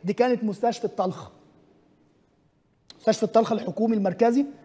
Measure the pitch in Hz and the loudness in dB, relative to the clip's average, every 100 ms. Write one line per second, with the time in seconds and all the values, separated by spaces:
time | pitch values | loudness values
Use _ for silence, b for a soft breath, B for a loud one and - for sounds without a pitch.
0 | 180 208 247 240 214 190 240 - 208 - | -6 0 2 2 -2 -2 -2 -2 -6 -4
1 | 185 - - - _ _ _ _ _ _ | -4 -4 -16 -20 _ _ _ _ _ _
2 | _ _ _ _ _ _ _ _ _ - | _ _ _ _ _ _ _ _ _ -4
3 | - - 214 220 226 220 190 - 226 220 | -2 0 2 2 2 -2 -4 -2 0 2
4 | 196 175 233 247 285 - | 0 2 2 4 0 -8